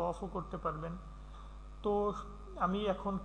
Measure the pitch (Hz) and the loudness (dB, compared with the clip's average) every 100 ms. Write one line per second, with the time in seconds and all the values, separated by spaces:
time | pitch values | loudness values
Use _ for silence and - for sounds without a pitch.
0 | 175 165 185 185 170 170 165 156 165 180 | 2 2 -2 -2 -4 -2 -2 -2 -4 -6
1 | - - - - - - - - 214 202 | -8 -10 -12 -10 -12 -12 -12 -2 4 4
2 | 208 - - - - - 180 202 208 185 | 4 2 -6 -10 -8 2 4 4 4 2
3 | 202 190 | 2 0